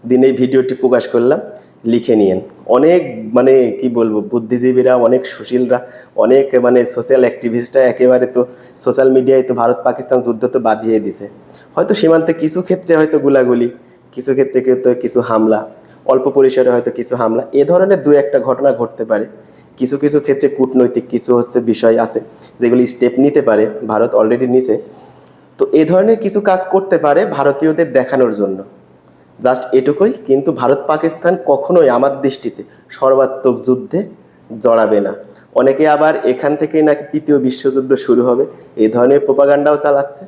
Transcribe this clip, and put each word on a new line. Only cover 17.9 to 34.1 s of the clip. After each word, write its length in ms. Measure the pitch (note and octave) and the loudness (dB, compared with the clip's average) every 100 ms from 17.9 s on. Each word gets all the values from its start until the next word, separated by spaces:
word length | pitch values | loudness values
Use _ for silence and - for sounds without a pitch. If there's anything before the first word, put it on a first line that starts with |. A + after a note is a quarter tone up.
| F#3 | 2
দু 80 | C#3+ | 4
একটা 260 | D3 C#3+ C3+ | 2 2 -2
ঘটনা 300 | B2+ B2+ C#3 | 0 0 0
ঘটতে 320 | A#2 A#2 - | 0 -6 -6
পারে। 220 | A2+ G#2+ A2 - - - _ - | -4 -4 -4 -12 -20 -20 _ -6
কিছু 180 | B2+ C#3 | -4 -2
কিছু 200 | C#3+ D3 | 0 0
ক্ষেত্রে 280 | D3 C3+ C#3 | 0 0 0
কূটনৈতিক 560 | C#3 B2+ C3 B2 B2 - | 0 0 2 2 0 -4
কিছু 220 | A#2 - B2 | -8 0 0
হচ্ছে 220 | A#2 B2+ | 0 -2
বিষয় 360 | A#2 G#2+ A#2 A2+ | -2 0 2 2
আছে 220 | A2 A2+ - - - - | 0 -6 -10 -20 -20 -2
যেগুলি 240 | A#2+ B2 B2+ | 0 2 0
স্টেপ 280 | - B2 - | 0 -2 2
নিতে 220 | C#3+ D3 | 2 2
পারে, 220 | A#2 G#2+ G#2+ - A2 | 2 2 0 -4 -4
ভারত 240 | G#2+ A#2+ | -2 0
already 320 | B2 A2 A#2+ B2+ | 0 0 0 0
নিছে। 280 | B2+ B2+ G2+ - - - - _ _ _ - | 0 0 -4 -4 -20 -20 -20 _ _ _ -6
তো 60 | - | 0
এ 100 | D#3 | 0
ধরনের 320 | D#3 F#3 G#3 A3 | 2 2 2 0
কিছু 240 | G#3+ G3+ | -2 -2
কাজ 200 | G3+ F#3 F#3 | 0 -2 0
করতে 300 | F#3+ F#3+ E3 | -2 0 0
পারে 220 | D3+ C#3+ G#3+ | 2 0 0
ভারতীয়দের 680 | C#3 C#3+ C#3 D#3 D#3 D#3+ | 0 -2 0 -2 0 0
দেখানোর 400 | C3 B2 C3 B2 | 0 0 0 0
জন্য, 240 | G#2 G2 F#2+ G2 - _ _ _ _ _ - | 0 -2 -2 -12 -20 _ _ _ _ _ -4
just 240 | B2 B2+ - | -2 -2 0
এটুকুই। 400 | C3 C3 D3 G#2 | 0 0 0 -2
কিন্তু 380 | C3 - C3+ C#3+ | -2 -2 0 0
ভারত 280 | D3 B2 C#3+ - | -2 0 0 -2
পাকিস্তান 480 | D#3 E3 - F3 F#3+ - | -2 -2 -2 -2 -2 0
কখনোই 420 | C#3 - F3 C#3 | -2 2 2 4
আমার 240 | A#2+ C#3 C#3 | 2 0 0
দৃষ্টিতে 400 | C3+ - A2+ - - - _ | -4 -4 -10 -12 -20 -20 _
সর্বাত্মক 640 | - C3+ C3+ C3 - C3 A#2+ B2 | -2 0 2 0 0 -2 -2 -2
যুদ্ধে 340 | B2+ G#2+ E3 - | -2 -2 -6 -8